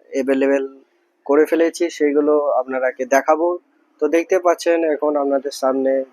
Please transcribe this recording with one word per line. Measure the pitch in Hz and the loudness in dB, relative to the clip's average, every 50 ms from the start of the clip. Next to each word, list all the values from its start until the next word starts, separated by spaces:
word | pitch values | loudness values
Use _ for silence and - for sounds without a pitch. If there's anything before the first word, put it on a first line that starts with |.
| _ _ | _ _
অ্যাভেলেবল | - 135 127 135 135 135 139 139 139 139 135 135 135 135 131 _ _ _ _ _ _ _ _ | -6 -4 -2 0 0 0 2 2 2 0 -2 -6 -10 -18 _ _ _ _ _ _ _ _ _
করে | - 143 151 156 | 2 2 4 4
ফেলেছি, | - 170 160 165 165 156 - 175 165 | 4 2 2 0 0 0 -2 -4 -4
সেইগুলো | - - 151 147 139 147 147 147 151 147 147 143 | -2 0 0 2 2 2 2 2 2 2 2 0
আপনারাকে | 101 123 127 131 131 131 127 127 - - 131 | 0 -2 -2 -2 -4 -4 -2 -4 -4 -6 -2
দেখাবো। | 123 139 135 131 - 156 156 170 175 180 175 - _ _ _ _ _ _ _ | 0 0 2 2 2 0 2 0 0 -2 -4 -8 _ _ _ _ _ _ _
তো | 151 | -2
দেখতে | 151 156 170 170 - 190 185 | 0 0 0 0 0 0 0
পাচ্ছেন | 175 175 165 - - 175 170 165 165 | 2 0 0 0 0 0 0 0 0
এখন | 160 151 - 147 151 147 | 0 -2 -2 -2 -2 -2
আপনাদের | 143 143 139 139 139 139 143 | -2 -2 -2 -2 -2 -4 -6
সামনে | - - 139 131 131 135 131 135 135 135 135 131 | -8 -4 -2 -2 -2 0 0 0 -2 -2 -4 -8